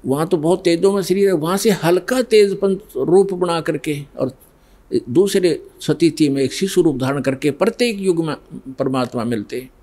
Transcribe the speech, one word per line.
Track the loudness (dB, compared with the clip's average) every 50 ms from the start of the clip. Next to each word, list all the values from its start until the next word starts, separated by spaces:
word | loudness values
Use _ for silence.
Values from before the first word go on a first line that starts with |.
| -2
वहाँ | -2 -2 -2 0
तो | 0 -2
बहुत | 0 2 0 0 2 2
तेजों | 0 0 2 2 0 0
में | 0
शरीर | -2 0 0 2 2
है, | 2 0
वहाँ | 0 -2 -2 -2
से | 0 2 0
हल्का | 0 2 0 0 0 0 0 -2 -2 -2
तेज | 0 4 4 4 4 4 2
पंच | -2 0 -2 -2 -2 -6 -10 -6
रूप | -4 0 4 4 4 4 4 0
बना | -4 -2 -2 -2 -2
करके | -2 -4 -6 -4 -4 -6 -6 -6 -8 -14 -6 -6
और | -6 -6 -6 _ -20 _ _ _ _ _ _ _ _ _ -4 -4 -2 2
दूसरे | 2 4 4 4 2 2 2 2 0 -2 -6 -16 _ _
स्थिति | -4 -4 0 2 2 0 2 2 2 2
में | 2 0 0
एक | -2 -2
शिशु | -4 -4 0 0 2
रूप | 2 2 2
धारण | 0 -2 -2 -2 -2
करके | -2 -2 -4 0 -2 -4
प्रत्येक | 0 0 -2 -2 0 0 -2 -2 -2 -2
युग | -2 0 0 0 0
में | -4 -6 -8 -10 -18 -18 -16 -16 -16 -8 -6
परमात्मा | -4 -2 -2 -2 -2 -2 -4 -6 -4
मिलते | -4 -4 -4 -6 -8 -10 -12
हैं | -12 -14 _ _